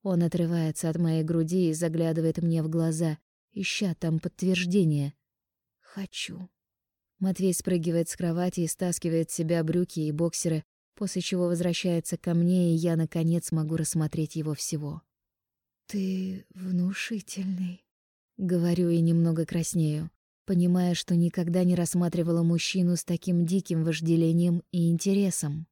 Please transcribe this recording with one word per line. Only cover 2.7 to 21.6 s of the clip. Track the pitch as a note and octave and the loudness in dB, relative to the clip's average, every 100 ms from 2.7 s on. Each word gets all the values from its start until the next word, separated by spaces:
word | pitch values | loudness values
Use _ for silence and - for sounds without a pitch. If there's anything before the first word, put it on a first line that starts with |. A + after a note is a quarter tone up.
| E3 E3 D#3+ E3 D3+ _ _ _ | 0 0 0 -2 -4 _ _ _
ища | - F#3+ - G3 | -8 -6 -2 -4
там | D#3+ E3 D#3+ | -2 -2 -2
подтверждение. | F3 - F#3 F3+ F3+ G3 E3 D3 C#3 - _ _ _ _ _ _ | -4 -2 0 0 2 2 4 2 -2 -8 _ _ _ _ _ _
«Хочу». | _ G3+ G3 - - F3+ F#3 _ _ _ _ _ _ _ | _ -12 -10 -10 -10 -10 -16 _ _ _ _ _ _ _
Матвей | F#3+ F3+ F#3 | -4 0 0
спрыгивает | F3 - F3+ E3 E3 E3 | 0 0 0 2 0 -2
с | - | -2
кровати | F3 E3 F3+ F3 | -2 0 -2 -2
и | E3 | -4
стаскивает | - F3+ E3+ E3+ E3 D#3+ | -2 -4 -2 -2 0 -2
с | |
себя | - D#3+ E3+ | -4 0 0
брюки | D#3+ F3 F3+ E3 | 0 0 -2 -2
и | D3+ | -4
боксеры, | D3+ E3+ - E3+ D#3 - _ _ - | 0 -2 -2 -2 -2 -6 _ _ -8
после | G3 F#3 | -6 -4
чего | - F3+ F3 | -4 -2 0
возвращается | E3+ F3 E3+ F3+ E3+ - E3+ | 0 0 0 0 -2 -2 -6
ко | - | 0
мне, | E3+ F3 F#3 F3 | 2 4 4 4
и | E3 | 4
я, | E3+ E3 | 2 0
наконец, | D#3+ E3 E3 E3+ - | 0 0 0 0 0
могу | D#3+ D#3 D#3+ | -2 -2 -2
рассмотреть | D#3 D#3+ D3+ D#3 D3+ | -2 0 -2 -2 -4
его | D#3+ D#3 | -4 -4
всего. | D3 - D#3 D3 D#3 _ _ _ _ _ _ _ _ - | -4 -6 -6 -6 -10 _ _ _ _ _ _ _ _ -8
«Ты | G#3 F#3+ F#3 F#3 F#3+ - | -4 -2 -4 -6 -8 -14
внушительный», — | F#3 F#3 F3+ F3+ G3 - A3 - - F#3+ F3+ F3+ F3+ _ _ _ _ _ - | -12 -4 0 0 -2 -6 -8 -8 -8 -6 -4 -6 -8 _ _ _ _ _ -6
говорю | F#3+ F3+ F3 E3+ F3 | 0 2 2 2 4
и | E3+ | 4
немного | E3 E3+ E3 E3 D#3+ | 4 4 4 2 0
краснею, | E3+ E3 F3 D#3 D3+ D#3+ _ _ _ - | -2 -2 0 0 0 -6 _ _ _ -2
понимая, | F3+ F3 F3+ F3+ | 2 4 4 2
что | E3+ - | 0 2
никогда | E3+ E3+ F3 F3 F3 | 2 2 0 0 2